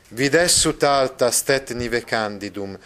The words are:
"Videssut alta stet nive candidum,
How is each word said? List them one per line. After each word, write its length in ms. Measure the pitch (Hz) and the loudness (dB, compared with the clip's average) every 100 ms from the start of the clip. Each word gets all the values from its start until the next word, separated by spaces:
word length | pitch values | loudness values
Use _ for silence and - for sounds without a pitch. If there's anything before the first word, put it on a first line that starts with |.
| - | -14
"Videssut 720 | 110 139 156 175 - 160 - | -2 2 2 4 2 2 2
alta 480 | 147 139 131 - 123 | 2 2 0 2 0
stet 400 | - - 135 - | 2 2 0 0
nive 320 | 120 120 117 | -8 -4 -4
candidum, 760 | - 117 107 104 101 101 98 95 | -2 -4 -4 -6 -10 -8 -10 -12